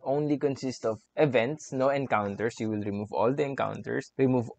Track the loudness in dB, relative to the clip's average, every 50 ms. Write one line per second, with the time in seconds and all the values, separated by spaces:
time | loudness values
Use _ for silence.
0 | -4 -2 0 0 2 0 0 2 2 0 0 -2 -4 -6 -6 -2 -2 -2 -2 -2
1 | -6 _ _ 2 4 4 6 4 4 2 0 -4 -8 -6 -2 0 2 2 2 0
2 | 0 0 0 0 0 0 -2 -2 -2 -4 -2 -2 -4 -2 -2 -2 -2 -4 -4 -4
3 | -4 -4 0 2 2 2 2 2 0 -2 -2 -2 -2 -4 -4 -6 -6 -4 -4 -4
4 | -6 -6 _ 2 2 4 4 2 0 -2 -4